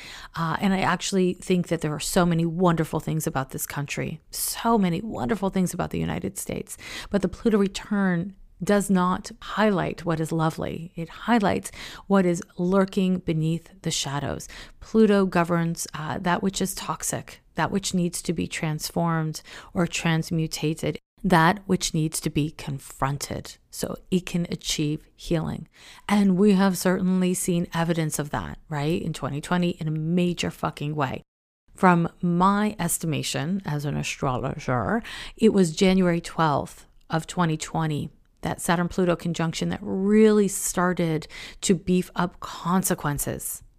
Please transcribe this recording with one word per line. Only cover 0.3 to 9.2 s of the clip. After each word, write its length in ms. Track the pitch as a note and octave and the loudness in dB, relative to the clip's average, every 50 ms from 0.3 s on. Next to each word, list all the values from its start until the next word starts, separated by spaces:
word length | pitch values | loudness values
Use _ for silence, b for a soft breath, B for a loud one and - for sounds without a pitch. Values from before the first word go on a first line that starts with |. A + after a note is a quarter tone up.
| B | B
uh, 220 | - E3 E3 D#3+ - | -4 -4 -2 -2 0
and 140 | - G3+ G3 | 2 2 2
I 60 | F#3 | 2
actually 540 | - C#3 F3 F3+ - - - F#3+ F#3 F3+ F3+ | 2 2 0 0 -2 -2 0 2 2 2 0
think 340 | - - - F#3+ F3+ E3+ - | -4 -2 0 2 2 2 0
that 120 | E3+ D#3+ | -2 -2
there 140 | - D#3 D3+ | -2 -4 -4
are 60 | D3 | -4
so 260 | - - - G3+ F3 | -6 0 2 4 4
many 180 | F3 E3+ E3 E3 | 4 4 2 2
wonderful 540 | E3+ D#3+ E3+ F#3 F3 E3 D#3+ D#3+ - - D#3+ | 0 0 2 4 4 4 4 0 -2 -2 -4
things 300 | - - D#3 D#3 - E3 | -4 -2 -4 -2 -2 -2
about 220 | D#3 C3+ C3 - | -2 -4 -4 -4
this 160 | - D3+ - | -6 -8 -8
country, 540 | - - D3 C#3 - - - C3+ C3+ D3+ D#3 _ _ - | -6 -6 -6 -6 -6 -6 -6 -6 -6 -8 -12 _ _ -8
so 440 | - - - - - - A#3 A#3 | -6 -6 -6 -6 -2 0 2 4
many 240 | A3+ G3 F3+ E3+ E3 | 4 4 2 0 -2
wonderful 480 | A3 A3 - - - A#3+ A#3 F#3+ G3 F#3+ | -4 -6 -6 -6 -2 -2 -2 0 -2 -2
things 240 | F#3+ F#3+ F#3 E3+ - | 0 0 0 0 0
about 180 | F#3 D#3+ D3+ | -4 -6 -4
the 100 | - E3+ | -2 -4
United 380 | D#3+ D#3+ - E3 - F#3+ F#3+ - | -2 -2 -4 -4 -6 -6 -8 -8
States. 380 | - - - - - - - B B B B B B B | -8 -6 -8 -8 -8 -10 -14 B B B B B B B
But 120 | - G3+ - | -2 0 0
the 60 | F3+ | -2
Pluto 280 | - - - A#3 G#3 | -6 0 0 2 4
return 760 | G#3+ G3+ F#3+ G3 - - - G#3 G3+ G3 F#3+ F3+ E3+ F3 G3+ F#3+ - - - - _ F3 | 4 2 2 -2 -6 -6 -4 -2 0 2 2 0 0 -2 -4 -8 -16 -20 -20 -12 _ 0
does 260 | - G3+ G3+ F#3+ - | 2 2 2 4 4
not 420 | G3+ F#3 F3+ F3+ F#3 G3 | 2 4 4 2 0 -2